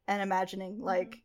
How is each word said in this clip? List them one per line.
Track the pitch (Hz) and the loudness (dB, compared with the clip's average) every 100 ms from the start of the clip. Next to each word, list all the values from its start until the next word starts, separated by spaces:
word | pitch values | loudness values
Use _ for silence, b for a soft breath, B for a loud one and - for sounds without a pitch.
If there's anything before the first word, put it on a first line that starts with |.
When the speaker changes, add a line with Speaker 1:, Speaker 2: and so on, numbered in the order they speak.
| - | -2
Speaker 1:
and | 202 | 0
imagining, | 196 190 185 196 190 | 2 2 2 -2 -8
Speaker 2:
Mm-hmm. | 208 | -6
Speaker 1:
like, | 254 185 185 - | 0 2 0 -4